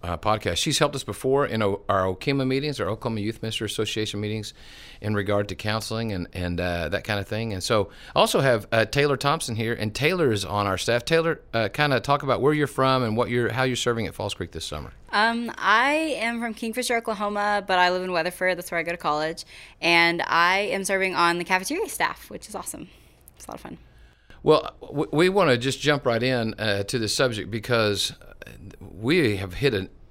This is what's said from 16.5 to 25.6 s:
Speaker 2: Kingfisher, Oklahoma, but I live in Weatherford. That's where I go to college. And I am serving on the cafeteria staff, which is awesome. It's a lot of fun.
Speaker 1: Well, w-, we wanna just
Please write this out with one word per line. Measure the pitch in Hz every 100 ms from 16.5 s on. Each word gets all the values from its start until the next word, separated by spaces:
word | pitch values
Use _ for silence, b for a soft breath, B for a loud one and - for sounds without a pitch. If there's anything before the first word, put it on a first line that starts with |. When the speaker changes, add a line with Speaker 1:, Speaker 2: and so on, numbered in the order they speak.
Speaker 2:
Kingfisher, | 214 226 220 240 233
Oklahoma, | 233 202 208 208 208 208 196
but | 185
I | 180
live | 185
in | 185
Weatherford. | 175 165 180 185 175
That's | 175
where | 170
I |
go | 165
to | 170
college. | 165 151 156 165 B B B -
And | 165 170 170 170
I | - 165 175 190
am | 208 202
serving | 190 196 190
on | 175 170 175
the |
cafeteria | 170 185 190 330 427
staff, | - 165 - -
which | 208 -
is |
awesome. | 208 175 - 180 b b b - -
It's |
a | -
lot | -
of |
fun. | - - b b b b b b
Speaker 1:
Well, | - 151 - -
w-, | - 143 156
we | 143 185
wanna | 196 170
just | 123